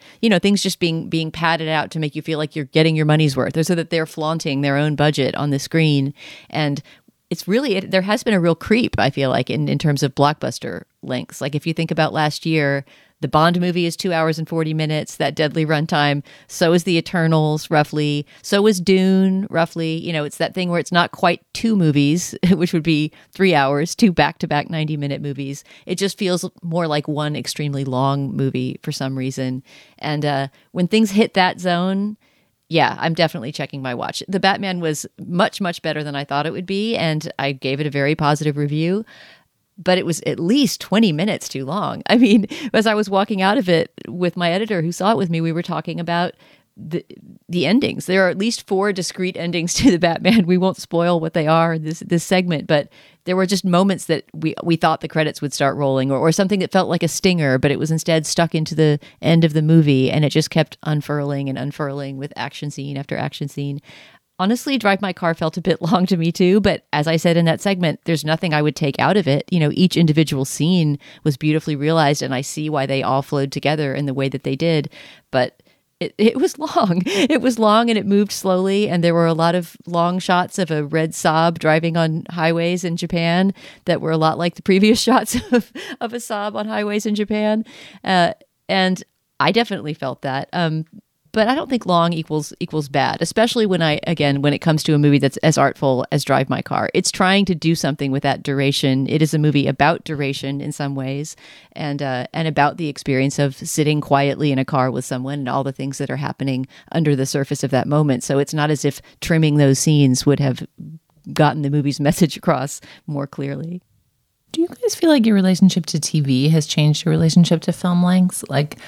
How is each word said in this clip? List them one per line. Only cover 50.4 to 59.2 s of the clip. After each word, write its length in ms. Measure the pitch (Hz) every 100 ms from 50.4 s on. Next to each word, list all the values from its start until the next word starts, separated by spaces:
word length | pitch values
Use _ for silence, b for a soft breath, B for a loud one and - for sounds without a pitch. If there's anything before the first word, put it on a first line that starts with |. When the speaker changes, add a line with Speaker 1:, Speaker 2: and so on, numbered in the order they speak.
| 170
Speaker 1:
We 120 | 180
won't 180 | 190 -
spoil 440 | - 170 170 175
what 140 | 160
they 120 | 175 151
are 280 | 165 165
in 100 | 160
this, 160 | 156 160
this 240 | - 175
segment, 420 | - 185 180 170 -
but 220 | 151 143 b b b
there 120 | - 185
were 100 | 185
just 180 | 196
moments 420 | 185 175 196 180 -
that 180 | 160 -
we, 200 | 156 160 -
we 140 | - 165
thought 240 | 170 156
the 80 | 156
credits 320 | 160 156 -
would 120 | 147
start 240 | - 139 117
rolling, 340 | 139 135 131
or, 80 | 135
or 140 | 156
something 280 | 160 190 202
that 120 | 175
felt 160 | 190 113
like 140 | 170
a 60 | 165
stinger, 480 | - 214 175 147 131
but 140 | 147
it 80 | 131
was 120 | 156
instead 360 | 160 - 160 151
stuck 280 | - 165
into 200 | 160 156
the 240 | 156 156 147 B B